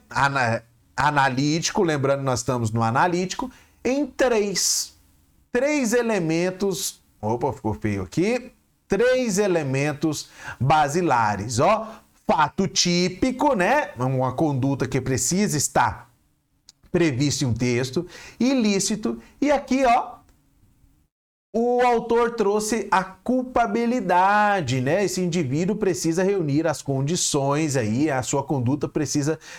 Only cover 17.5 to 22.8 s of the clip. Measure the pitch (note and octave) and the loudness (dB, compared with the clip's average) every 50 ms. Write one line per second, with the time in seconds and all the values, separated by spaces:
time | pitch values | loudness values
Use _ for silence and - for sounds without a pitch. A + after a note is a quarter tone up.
17.5 | A2+ A#2 B2+ B2 B2 A#2+ C3 B2 - F3+ E3 - - - - - - - A3+ B3+ | 0 0 0 0 0 0 -2 -2 -4 -6 -6 -6 -10 -20 -20 -12 -4 -2 0 2
18.5 | C#4 C4 A3+ G#3+ G3+ G3 F#3+ - A3+ G3 - A#3 A#3 - - - - - - C#4+ | 2 2 2 2 2 0 0 -2 -2 -4 -4 -6 -6 -8 -12 -16 -8 -2 0 2
19.5 | D4 C4 - - B3+ C4+ C4+ B3 A#3 - - - - - - _ _ _ _ _ | 2 0 0 0 0 2 4 4 4 2 0 -2 -10 -18 -20 _ _ _ _ _
20.5 | _ _ _ _ _ _ _ _ _ _ _ _ _ _ _ _ _ _ _ _ | _ _ _ _ _ _ _ _ _ _ _ _ _ _ _ _ _ _ _ _
21.5 | - A3 A#3 A#3+ B3 B3 B3 B3 A#3+ A#3 A#3 A3+ A#3 A#3 A#3+ A3+ A3+ A3+ G#3+ G3+ | -2 0 0 2 2 4 4 4 4 2 2 2 2 2 2 2 0 0 0 0
22.5 | G3+ G#3+ G#3 G#3+ A#3+ A3+ | 0 0 0 -2 -2 -2